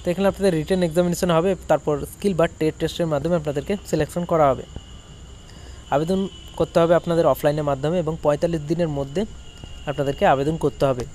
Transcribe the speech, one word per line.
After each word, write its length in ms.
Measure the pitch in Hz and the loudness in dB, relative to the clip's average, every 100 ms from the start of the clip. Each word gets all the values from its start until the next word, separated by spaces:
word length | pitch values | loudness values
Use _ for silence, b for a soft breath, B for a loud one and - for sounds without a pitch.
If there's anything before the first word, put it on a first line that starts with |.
তো 40 | - | -2
এখানে 160 | 175 196 | 0 0
আপনাদের 200 | 185 196 160 | 2 2 2
written 220 | 151 185 175 | 0 0 2
examination 420 | 160 175 170 185 165 | 2 0 0 2 2
হবে, 120 | 185 185 - | 2 -2 0
তারপর 240 | 151 - 143 147 | 0 2 -4 -4
skill 220 | - 202 165 | -4 -2 2
বা 60 | 165 - | 0 2
ট্রেড 180 | 156 - | -2 -2
টেস্টের 280 | 160 - 165 | -6 -2 -2
মাধ্যমে 220 | 147 160 175 | 0 0 -2
আপনাদেরকে 320 | 151 143 143 202 - | 0 -4 -4 -6 -2
selection 340 | 156 147 180 175 | -2 -2 -4 0
করা 140 | 165 143 | 4 4
হবে। 120 | 127 - - - - - - - - - B B B B 139 | 2 -6 -16 -18 -20 -20 -20 -20 -20 -20 B B B B -2
আবেদন 240 | 160 190 190 - - - | 0 -2 -2 -8 -18 -4
করতে 180 | 160 175 | 0 2
হবে 120 | 165 165 | 4 4
আপনাদের 260 | 170 170 160 | 4 2 4
অফলাইনের 320 | 131 151 151 147 | 4 2 0 -2
মাধ্যমে 260 | 135 147 180 | 0 0 0
এবং 100 | 156 165 | -2 0
পঁয়তাল্লিশ 380 | 151 147 170 165 147 | 0 2 0 -2 -2
দিনের 180 | 165 165 143 | -2 0 -2
মধ্যে 240 | 139 151 220 - - - - - - | -4 -4 -4 -8 -18 -18 -16 -10 -6
আপনাদেরকে 340 | 139 139 143 196 | -2 -2 2 4
আবেদন 220 | 139 139 160 | 4 2 0
করতে 200 | 147 - 139 | -2 0 0
হবে। 140 | 123 113 | 0 -6